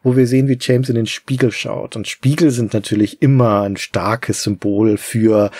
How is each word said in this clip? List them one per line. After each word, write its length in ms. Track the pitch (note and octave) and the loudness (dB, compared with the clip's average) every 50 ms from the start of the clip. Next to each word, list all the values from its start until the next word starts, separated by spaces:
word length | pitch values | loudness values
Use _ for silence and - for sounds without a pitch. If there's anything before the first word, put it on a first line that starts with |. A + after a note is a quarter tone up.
wo 140 | - C3 B2+ | -2 2 4
wir 100 | C3 B2+ | 4 2
sehen, 220 | A#2 B2+ C3 C3+ | 4 2 2 2
wie 100 | C#3 B2+ B2+ | 0 -2 -2
James 300 | - - B2+ B2 C3 B2+ | 0 0 0 0 2 0
in 60 | A#2 | -2
den 100 | A#2 A2+ | -2 -2
Spiegel 460 | G#2 - - - - C3+ B2+ C3 A#2 | -4 -6 -12 -6 -6 -2 0 0 0
schaut. 440 | - - - - - - - - - | 0 -4 -8 -8 -8 -8 -8 -10 -10
Und 120 | A2+ G2 | -10 -10
Spiegel 420 | - - - - C3 D3 D#3+ F3 D3 | -10 -10 -2 -2 0 2 2 2 2
sind 240 | B2 A#2+ A#2 G2+ - | 2 0 -2 -2 -2
natürlich 480 | G#2+ - - A2 G#2 G#2 G2+ - _ | -4 -2 -2 0 0 0 0 0 _
immer 400 | - C3+ C#3 B2+ B2 A2+ G#2 G2+ | 2 4 4 4 4 4 2 2
ein 160 | G2+ G2+ G2 | 0 0 -4
starkes 640 | - - - - - - G#2 A2+ B2+ - - G#2+ - | -6 -8 -6 -6 -4 -2 -2 -4 -4 -4 -6 -6 -4
Symbol 560 | - G#2 G2+ - - G#2 G2+ G2+ A2 A2 G#2 | -4 -4 -4 -2 -4 -2 0 2 2 2 2
für 540 | G2+ - - - A2+ A2 A2 A2 G#2 G#2 G2+ - | 0 -4 -6 -2 2 2 4 4 4 2 0 -4